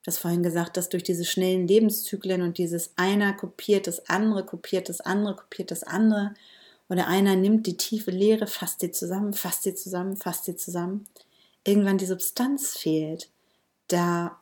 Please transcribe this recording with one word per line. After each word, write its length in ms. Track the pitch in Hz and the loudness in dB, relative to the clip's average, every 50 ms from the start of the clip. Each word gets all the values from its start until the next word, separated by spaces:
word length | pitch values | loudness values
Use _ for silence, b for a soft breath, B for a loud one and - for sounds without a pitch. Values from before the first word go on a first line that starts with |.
Du 60 | _ | _
hast 120 | - 165 - | -6 -6 -4
vorhin 220 | - 170 170 175 | -2 0 0 2
gesagt, 360 | 175 175 165 170 170 170 - | 2 2 2 0 -2 -2 -2
dass 100 | 185 180 | -4 -4
durch 160 | - - 180 175 | -2 -4 -4 -2
diese 220 | - 180 165 175 | -2 -2 -2 -2
schnellen 420 | 170 - 190 185 185 185 185 180 | -2 0 0 2 2 2 2 4
Lebenszyklen 760 | 175 196 220 226 214 214 - - - - 196 - 190 185 180 | 6 6 6 6 6 2 0 -4 -6 -8 -6 -2 -2 0 0
und 160 | 180 175 175 | 0 -2 0
dieses 360 | - 180 165 170 170 170 - _ | -2 -2 -2 -2 -4 -6 -6 _
einer 380 | - 180 190 202 208 208 202 196 | 0 2 2 4 4 2 2 0
kopiert 520 | 202 - 185 - - - - 208 196 196 | -2 -6 -12 -12 -10 2 2 2 2 2
das 220 | 175 170 - - - | -2 -6 -6 -2 -2
andere, 360 | 175 190 214 220 214 196 185 | 0 2 2 2 2 0 -2
kopiert 440 | - - 175 - - - 185 180 - | -6 -10 -14 -8 -2 -2 -2 -2 -4
das 120 | 175 - | -10 -8
andere, 340 | - - 185 202 208 208 190 | -4 -2 0 0 0 -2 -4
kopiert 340 | 196 - _ - - 180 - | -8 -12 _ -10 -10 -8 -8
das 140 | 170 170 - | -6 -10 -8
andere, 500 | - - 190 220 220 214 208 202 208 208 B B B B B B B B B B _ | -4 0 4 4 6 4 4 0 -2 -6 B B B B B B B B B B _
oder 180 | 185 180 180 | 0 0 2
einer 280 | - 180 196 202 196 190 | 2 4 4 6 6 6
nimmt 320 | 185 190 202 220 220 220 | 4 6 6 4 4 2
die 100 | 190 175 | 0 -4
tiefe 340 | - - - 220 214 214 - | -4 -4 -4 -4 -4 -2 -4
Leere, 360 | 185 185 202 214 220 220 214 | 0 2 4 4 4 4 2
fasst 320 | 208 - - - 175 - - | -4 -6 -8 -6 -8 -6 -4
sie 120 | - 175 | -6 -4
zusammen, 420 | 175 - 185 170 185 196 208 208 202 | -4 -6 -6 -4 -2 -2 -2 -2 -4
fasst 300 | - - 180 170 - - | -4 -4 -4 -4 -2 -4
sie 120 | 196 185 | -4 -4
zusammen, 420 | - - 185 185 180 185 190 196 | -4 -10 -6 -6 -4 -4 -4 -6
fasst 280 | 190 - 185 175 - - | -6 -6 -6 -6 -6 -6
sie 100 | - 175 | -8 -8
zusammen, 520 | - - - 175 175 170 185 190 208 202 b b b b b b b b b b b b | -8 -8 -6 -4 -4 -4 -4 -6 -8 -8 b b b b b b b b b b b b
irgendwann 320 | 202 202 208 202 196 196 | 4 4 4 4 4 2
die 80 | 190 190 | 2 2
Substanz 720 | 185 185 180 - - - - 240 262 285 277 - - - | -2 -4 -4 -4 -6 -2 -2 -2 0 0 -2 -4 -6 -6
fehlt, 520 | - - 165 156 156 156 156 160 160 - _ _ _ _ _ _ _ _ _ _ _ _ | -4 -2 0 0 0 0 -2 -6 -8 -10 _ _ _ _ _ _ _ _ _ _ _ _
da 520 | _ 180 175 175 175 175 170 170 170 - - | _ 0 0 2 2 0 0 -2 -4 -8 -12